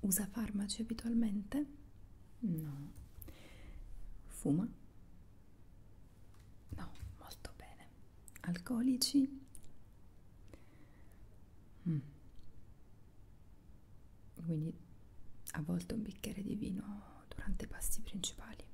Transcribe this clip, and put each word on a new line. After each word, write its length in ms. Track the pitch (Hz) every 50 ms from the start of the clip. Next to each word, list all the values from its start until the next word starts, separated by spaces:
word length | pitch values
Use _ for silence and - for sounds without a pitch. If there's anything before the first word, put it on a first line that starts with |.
Usa 240 | - 196 180 196 202
farmaci 540 | 185 - 233 220 214 208 202 202 202 - -
abitualmente? 840 | 226 226 233 226 233 233 233 233 233 214 196 208 196 - - 285 294 285 - - - - - - - - - - - - - -
No. 520 | 247 202 170 156 156 151 139 139 143 - - - - - - - - - - - - - - - - - - - - - - - - - - - -
Fuma? 400 | - - - - - 143 165 208 240 - - - - - - - - - - - - - - - - - - - - - - - - - - - - - - - - - - - - - - - - -
No, 160 | - - - - - - - - -
molto 320 | - - - - - - -
bene. 300 | - - - - - - - - - - - - - - - - -
Alcolici? 840 | - - 175 175 - - 254 226 240 262 254 247 - - - 285 269 - - 269 - - - - - - - - - - - - - - - - - - - - - - - - - - - - - - - - - - - - - - - - - - - - - - - - -
Mm. 120 | 170 160 147 - - - - - - - - - - - - - - - - - - - - - - - - - - - - - - - - - - - - - - - - - - - - - - - - 165
Quindi 280 | 165 165 156 156 165 - - - - - - - - - - - - - - - -
a 100 | - 156
volte 320 | 151 - - - - - -
un 60 | 226
bicchiere 420 | 214 214 - - - 208 - 202 196
di 120 | - -
vino 680 | 208 214 - 185 190 - 208 202 202 - - - - -
durante 380 | - - - - - - - -
i 20 |
pasti 340 | - - - - - - -
principali. 640 | - - - 196 - - - - - 226 - - - -